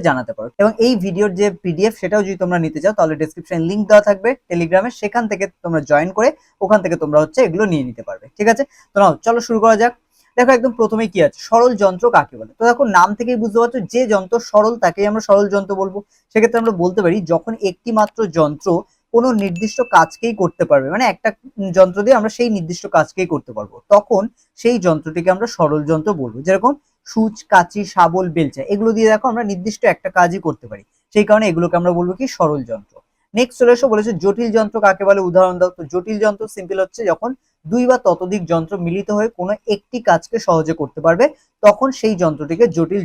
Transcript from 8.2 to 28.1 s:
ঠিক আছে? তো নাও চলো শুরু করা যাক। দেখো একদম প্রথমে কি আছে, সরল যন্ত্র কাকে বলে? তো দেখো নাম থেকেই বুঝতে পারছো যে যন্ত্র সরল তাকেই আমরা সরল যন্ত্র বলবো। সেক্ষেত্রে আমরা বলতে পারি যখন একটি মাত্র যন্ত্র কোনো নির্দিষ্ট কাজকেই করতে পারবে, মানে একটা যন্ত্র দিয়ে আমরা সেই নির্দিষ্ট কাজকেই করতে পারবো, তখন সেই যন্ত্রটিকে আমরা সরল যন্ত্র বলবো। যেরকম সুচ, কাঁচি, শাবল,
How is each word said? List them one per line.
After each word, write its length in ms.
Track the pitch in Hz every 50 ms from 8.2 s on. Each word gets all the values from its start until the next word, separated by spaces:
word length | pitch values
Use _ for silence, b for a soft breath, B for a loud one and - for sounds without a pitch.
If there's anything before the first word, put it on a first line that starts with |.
| - - _ -
ঠিক 100 | 208 226 226
আছে? 100 | 226 277 b b b b b -
তো 40 | 202 202
নাও 100 | 180 147 - -
চলো 140 | 226 233 240 233
শুরু 120 | - 226 214 214
করা 100 | 226 220 208 233
যাক। 100 | 240 240 _ _ _ _ _ _ _ _
দেখো 140 | 240 247 254 262
একদম 160 | 240 233 254 226 233
প্রথমে 240 | 226 208 220 214 226 185 -
কি 60 | 190 -
আছে, 120 | 226 - - - -
সরল 240 | 220 233 240 254 240 196 202
যন্ত্র 220 | 190 185 175 240 240 190
কাকে 180 | 165 139 - 131 113
বলে? 120 | 110 110 _ -
তো 40 | 220 240
দেখো 120 | 240 240 277 220 190
নাম 120 | 175 175 202 208 208
থেকেই 200 | 233 240 247 214 226
বুঝতে 160 | 220 196 233
পারছো 180 | 233 240 247 254 180 - -
যে 80 | 247 262 214 214
যন্ত্র 220 | 196 190 185 233 233 226 -
সরল 240 | - 208 208 220 233 175 196
তাকেই 220 | 170 165 196 202 208
আমরা 120 | 208 220 - -
সরল 180 | 196 202 208 196 196
যন্ত্র 180 | 202 196 185 196 185 196
বলবো। 160 | 196 185 202 - _ _ _ _ _ -
সেক্ষেত্রে 280 | 220 226 233 233 233 226
আমরা 120 | 226 202 170 175
বলতে 180 | 180 180 220 190
পারি 120 | 165 180 214 175 151 214
যখন 200 | 214 - 226 220 - 208 190
একটি 200 | 180 - _ 240 220 214
মাত্র 200 | 208 202 - - 220 180 147 165
যন্ত্র 300 | 156 147 151 147 - 196 170 175 - _ _ _ _ _ -
কোনো 140 | 233 240 262 240 208 196
নির্দিষ্ট 360 | 190 175 170 220 214 - - 240 - 196
কাজকেই 380 | 170 - - - - 226 233 226 202 185
করতে 220 | 165 - - 170 160
পারবে, 180 | 151 139 131 139 175
মানে 100 | 220 262 240 180
একটা 160 | - - 220 208 _ _ 269 - 214 196 190 165 190
যন্ত্র 200 | 185 185 180 202 208
দিয়ে 140 | 240 269 226
আমরা 120 | 208 220 -
সেই 140 | - 240 240 214
নির্দিষ্ট 280 | 190 165 160 175 - - 196 -
কাজকেই 320 | 165 151 - - 190 185 170 165
করতে 180 | 135 - - 113
পারবো, 200 | 107 107 - - - - - 202
তখন 280 | 202 208 - 233 190 208 247 - _ _ _ _ -
সেই 160 | - 233 247 220 175
যন্ত্রটিকে 420 | 180 160 - - 156 156 175 170 185 180
আমরা 120 | 190 226 233 -
সরল 240 | - 165 147 151 156 147 147
যন্ত্র 200 | 165 156 208 214 202 151 131
বলবো। 160 | 117 107 127 147
যেরকম 260 | 180 190 190 202 254 285 - _ _ _ _ _ -
সুচ, 260 | - 226 220 220 214 - - _ 208
কাঁচি, 300 | 185 175 - - 208 202 190 -
শাবল, 340 | 190 175 165